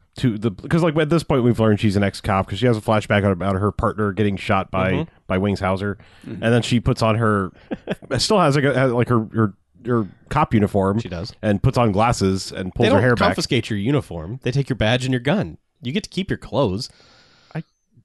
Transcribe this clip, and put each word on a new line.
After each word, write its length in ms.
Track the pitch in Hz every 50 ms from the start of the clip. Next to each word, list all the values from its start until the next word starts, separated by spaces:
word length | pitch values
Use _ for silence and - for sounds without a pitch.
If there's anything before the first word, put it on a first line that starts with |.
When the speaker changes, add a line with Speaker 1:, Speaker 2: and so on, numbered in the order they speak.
| _ _ -
Speaker 1:
to 200 | - - 123 101
the, 140 | 107 104 117
'cause, 320 | 90 - - - 160 165 175
like, 120 | 165 143
at 120 | 165 156 143
this 140 | 170 160 -
point 200 | - 156 127 120
we've 160 | 123 113 -
learned 200 | 110 110 104 98
she's 160 | - 107 92
an 80 | 101 101
ex-cop 440 | 98 - - - 110 98 95 92
'cause 120 | - 98 95
she 60 | 123
has 120 | 123 117
a 40 | 107
flashback 420 | - 117 110 107 - - 110 101 98 101
about 260 | 92 85 90 98 98
her 160 | 95 104 101
partner 400 | - - 117 101 82 101 107 101
getting 240 | 92 101 107 104 98
shot 340 | - - - 101 95 90 -
by, 220 | - 92 92 95
Speaker 2:
Mm-hmm. 180 | 95 143 165 - _ _ _
Speaker 1:
by 120 | - 95
Wings 240 | 92 98 104 98 -
Hauser. 360 | 95 92 95 92 101 101 95 - - - - - -
Speaker 3:
Mm-hmm. 160 | 123 117 - 113
Speaker 1:
And 100 | 113 120
then 80 | 120
she 180 | - - 123 113
puts 200 | - 135 120 -
on 140 | 117 110 107
her, 360 | 113 117 107 104 101 95 87 - - - - - - -
Speaker 2:
<laughs> 320 | - 196 - - - -
Speaker 1:
still 220 | 113 - - 220 196
has, 160 | 175 143 135
like, 100 | 147 131
a, 80 | 143 120
has, 140 | 127 135 131
like, 160 | 117 123 117
her, 180 | - 123 113 110 - -
her, 200 | 110 110 101 - _ _ _ _ - -
her 220 | 117 123 117 104 85 - _ _ -
cop 240 | - 147 156 - 120
uniform 460 | 107 101 95 - 101 95 95 101 117
Speaker 2:
She 100 | - 90
does. 240 | 90 82 85 - - -
Speaker 1:
and 220 | 110 107 101 95 -
puts 140 | 131 -
on 140 | 123 120 110
glasses 600 | 92 101 113 123 117 - 98 95 95 95 - -
and 240 | - 95 92 92 -
pulls 100 | - -
Speaker 2:
They 40 | -
Speaker 1:
her 80 | -
Speaker 2:
don't 40 | - 117
Speaker 1:
hair 120 | 127 120
back. 140 | 98 95 -
Speaker 2:
confiscate 400 | 95 - 160 - 143 113 - -
your 100 | 110 101
uniform. 600 | 98 123 147 127 - - 87 82 78 82 117 131 -
They 80 | 123
take 180 | 123 143 135 -
your 60 | 127
badge 300 | 95 110 107 123 127 127
and 80 | 131 127
your 80 | 123
gun. 360 | 123 143 180 208 131 80 - - _ _ _ _
You 100 | - 120 151
get 100 | 214 -
to 60 | -
keep 200 | - 180 196 -
your 80 | 117
clothes. 520 | - - - - 123 139 98 92 107 - - _ _ - - _ _ _ _ _ _ _ _ - 160 - _ _ _ _ _ _ _